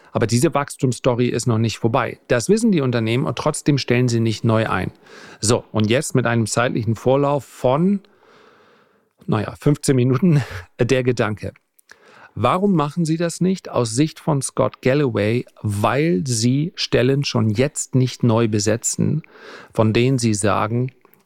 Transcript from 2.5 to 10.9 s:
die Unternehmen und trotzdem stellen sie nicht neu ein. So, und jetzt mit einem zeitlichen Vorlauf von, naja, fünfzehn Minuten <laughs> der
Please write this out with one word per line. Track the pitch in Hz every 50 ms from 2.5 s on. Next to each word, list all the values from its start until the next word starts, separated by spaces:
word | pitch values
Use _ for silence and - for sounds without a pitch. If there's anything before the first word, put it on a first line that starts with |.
| 202 226 233 226
die | 190 156
Unternehmen | 135 127 120 120 110 110 117 131 -
und | - 120
trotzdem | - - 151 151 - - 160 143
stellen | 131 - - 120 120 127
sie | 120 117 117
nicht | 113 113 107 - -
neu | 117 110 110 110
ein. | - - 92 95 - - _ _ - - - - - - -
So, | - 101 120 98 - _
und | - - 110 104
jetzt | 117 143 - - -
mit | 131 117
einem | 117 117 117 110
zeitlichen | - - 120 120 127 - - 107 107 110
Vorlauf | - - 127 131 143 143 139 143 143 -
von, | - - - - 123 131 151 175 196 208 190 - _ _ _ _ _ _ - - _ _ _ _ _ _ _ _ _ _ _ _ _ _ _ -
naja, | - 120 107 98 - -
fünfzehn | - - 147 147 - - - 135
Minuten | 123 120 131 127 131 196 180 147 143 113 - - -
<laughs> | - - _ -
der | - 107